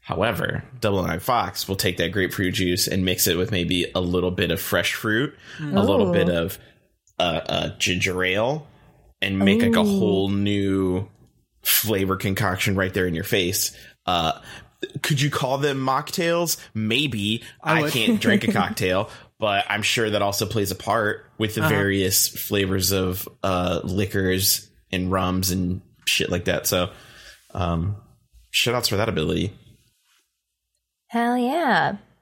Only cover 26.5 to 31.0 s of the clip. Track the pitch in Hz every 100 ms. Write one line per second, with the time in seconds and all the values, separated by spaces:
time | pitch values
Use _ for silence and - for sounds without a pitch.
26.5 | 90 - 92 90 - - - - - _
27.5 | 92 90 85 90 104 - _ _ - _
28.5 | - - 123 - 98 113 87 82 87 90
29.5 | - - - _ _ _ _ _ _ _
30.5 | _ _ _ _ _